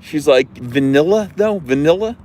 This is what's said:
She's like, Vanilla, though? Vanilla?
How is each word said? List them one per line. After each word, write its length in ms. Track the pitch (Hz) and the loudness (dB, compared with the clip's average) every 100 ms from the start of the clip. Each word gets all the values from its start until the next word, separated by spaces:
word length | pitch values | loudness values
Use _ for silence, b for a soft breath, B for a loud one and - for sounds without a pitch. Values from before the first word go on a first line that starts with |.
She's 260 | - 156 147 | -6 -6 2
like, 220 | 131 131 - | 2 2 -6
Vanilla, 720 | 123 127 135 139 156 214 202 - | -8 -2 0 2 2 0 -2 -4
though? 220 | 208 202 | -2 -2
Vanilla? 580 | 143 131 147 175 220 240 | -4 -2 0 0 -2 -10